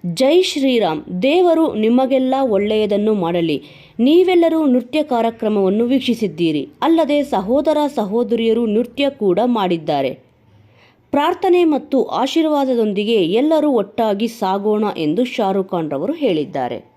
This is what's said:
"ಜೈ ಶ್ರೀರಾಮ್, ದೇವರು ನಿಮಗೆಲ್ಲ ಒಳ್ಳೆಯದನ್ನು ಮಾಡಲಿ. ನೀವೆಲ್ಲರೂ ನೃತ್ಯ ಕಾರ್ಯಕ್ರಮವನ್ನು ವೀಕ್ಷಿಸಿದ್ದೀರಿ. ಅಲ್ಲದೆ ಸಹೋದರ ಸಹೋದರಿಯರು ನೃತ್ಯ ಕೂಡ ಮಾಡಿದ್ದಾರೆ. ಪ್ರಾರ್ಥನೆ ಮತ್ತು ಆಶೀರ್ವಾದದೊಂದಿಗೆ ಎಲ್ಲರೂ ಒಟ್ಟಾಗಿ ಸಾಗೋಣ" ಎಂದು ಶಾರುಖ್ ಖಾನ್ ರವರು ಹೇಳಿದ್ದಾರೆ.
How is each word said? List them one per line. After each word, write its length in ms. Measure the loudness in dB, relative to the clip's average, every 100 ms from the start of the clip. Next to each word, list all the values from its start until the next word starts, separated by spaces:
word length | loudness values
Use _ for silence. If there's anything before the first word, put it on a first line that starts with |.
| -8
"ಜೈ 280 | 0 2 4
ಶ್ರೀರಾಮ್, 800 | 2 0 0 2 0 -2 -6 -2
ದೇವರು 520 | 2 4 4 2 0
ನಿಮಗೆಲ್ಲ 640 | 0 2 2 2 0 0 0
ಒಳ್ಳೆಯದನ್ನು 720 | 0 0 0 0 0 0 0
ಮಾಡಲಿ. 500 | 0 0 0 -2 -4 -6 -20 -18 -2
ನೀವೆಲ್ಲರೂ 640 | 4 4 4 4 2 2 2
ನೃತ್ಯ 380 | 0 0 -4
ಕಾರ್ಯಕ್ರಮವನ್ನು 800 | -2 0 -2 -2 -2 0 0 0 0
ವೀಕ್ಷಿಸಿದ್ದೀರಿ. 840 | 0 0 -2 -4 -2 -2 -2 -6 -4
ಅಲ್ಲದೆ 420 | 0 2 2 0
ಸಹೋದರ 540 | 0 -4 0 0 2 0 0 -2
ಸಹೋದರಿಯರು 720 | -4 -2 -2 0 0 0 0
ನೃತ್ಯ 440 | 0 -2 -2 -4
ಕೂಡ 300 | 0 0 2 0
ಮಾಡಿದ್ದಾರೆ. 840 | 0 0 -2 -2 -2 -2 -6 _ _ _ _ _ _ _ _ _
ಪ್ರಾರ್ಥನೆ 520 | -2 0 0 2 4
ಮತ್ತು 420 | 4 0 -2 -2 -2
ಆಶೀರ್ವಾದದೊಂದಿಗೆ 1200 | -2 -2 0 0 0 0 0 0 -2 0 0 2
ಎಲ್ಲರೂ 460 | 0 2 2 2
ಒಟ್ಟಾಗಿ 560 | 0 -2 -2 -2 0 -4
ಸಾಗೋಣ" 580 | -4 -4 -2 -2 -2 -2 -2
ಎಂದು 280 | -2 -2 -2
ಶಾರುಖ್ 440 | -2 -2 -2 -2
ಖಾನ್ 220 | -4 -4
ರವರು 220 | -4 -6
ಹೇಳಿದ್ದಾರೆ. 800 | -2 -2 -2 -4 -6 -6 -8 -14